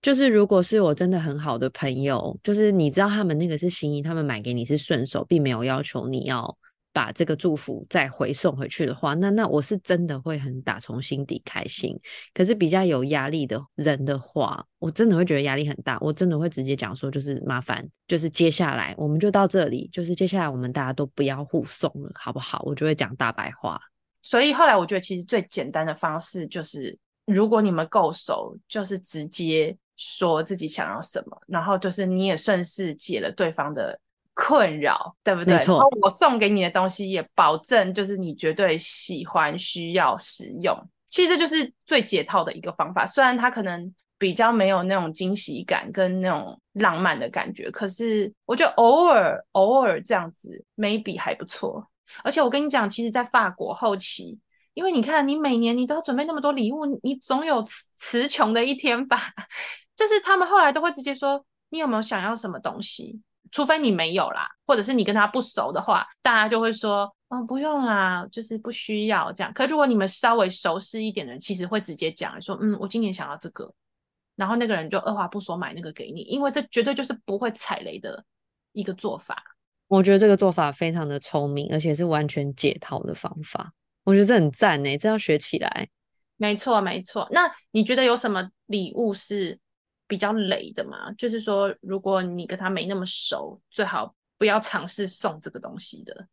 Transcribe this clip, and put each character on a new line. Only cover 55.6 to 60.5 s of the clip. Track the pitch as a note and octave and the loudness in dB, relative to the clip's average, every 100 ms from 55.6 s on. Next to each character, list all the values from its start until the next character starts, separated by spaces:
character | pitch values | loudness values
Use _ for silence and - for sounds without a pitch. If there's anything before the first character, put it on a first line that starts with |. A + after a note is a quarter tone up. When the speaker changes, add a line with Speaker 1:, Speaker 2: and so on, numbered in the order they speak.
| A#3 A#3+ | 2 0
Speaker 2:
你 | |
都 | B3+ | 0
要 | D4+ | -2
准 | D#4 | -2
备 | B3+ | -2
那 | D#4 | -2
么 | D4+ | -2
多 | C#4+ | 0
礼 | C#4 A3 | 0 -2
物， | D4 D4 C4+ | -2 -4 -4
你 | B3+ | -4
总 | C4 - C4+ | -6 -2 -2
有 | D#4+ B3+ | 2 0
词， | A3 - - | 0 -4 -6
词 | - - A#3+ C#4 | -8 -4 -2 0
穷 | - A3 | 2 2
的 | A3+ | 2
一 | B3+ | 0
天 | C#4 C#4+ A#3 C4+ | 0 0 -2 0
吧。 | - - | 0 0
<laughs> | - - - - - _ | -14 -14 -12 -12 -14 _
就 | - G#4+ | -2 2
是 | G#4+ | 2
他 | - F#4+ | 4 4
们 | |
后 | F4 | 6